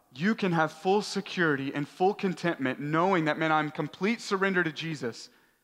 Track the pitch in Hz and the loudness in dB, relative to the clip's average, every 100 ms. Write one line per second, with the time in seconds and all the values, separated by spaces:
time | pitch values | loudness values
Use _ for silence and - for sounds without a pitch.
0 | _ 123 185 226 196 165 156 - 185 202 | _ -2 0 0 2 2 2 0 2 2
1 | 196 196 - - 165 135 139 143 143 - | 0 -6 -4 0 2 2 -2 -4 -6 0
2 | 185 208 196 165 175 - 131 127 143 160 | 0 2 -2 0 -2 -2 -2 -2 0 2
3 | 185 185 156 147 160 156 151 - 147 - | 4 4 2 0 2 2 0 -4 -6 -2
4 | 190 233 - 196 190 185 165 147 160 147 | -2 -2 -2 0 2 2 0 -2 -6 -4
5 | 123 - - _ _ _ | -6 -8 -14 _ _ _